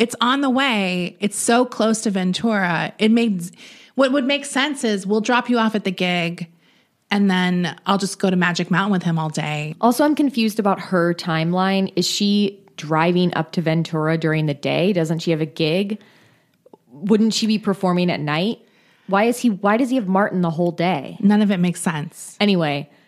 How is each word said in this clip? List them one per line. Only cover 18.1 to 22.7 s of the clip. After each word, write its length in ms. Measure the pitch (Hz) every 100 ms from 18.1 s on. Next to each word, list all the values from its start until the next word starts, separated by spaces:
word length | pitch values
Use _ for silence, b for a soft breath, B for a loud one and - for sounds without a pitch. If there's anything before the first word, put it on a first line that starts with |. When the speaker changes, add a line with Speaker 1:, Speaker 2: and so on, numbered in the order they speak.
Speaker 2:
at 100 | 156
night? 400 | 151 151 202 - _ b b b b
Why 180 | 196 233
is 120 | 247
he, 120 | 240
why 280 | 185 202 220
does 120 | 254
he 60 | 262
have 100 | 185
Martin 340 | 190 202 185
the 80 | 175
whole 220 | 156 175
day? 460 | 170 170 156 127 -
Speaker 1:
None 220 | 202 208
of 100 | 208
it 60 | 190
makes 240 | 175 170
sense. 560 | 185 160 143 - - -
Speaker 2:
Anyway, 500 | 202 180 156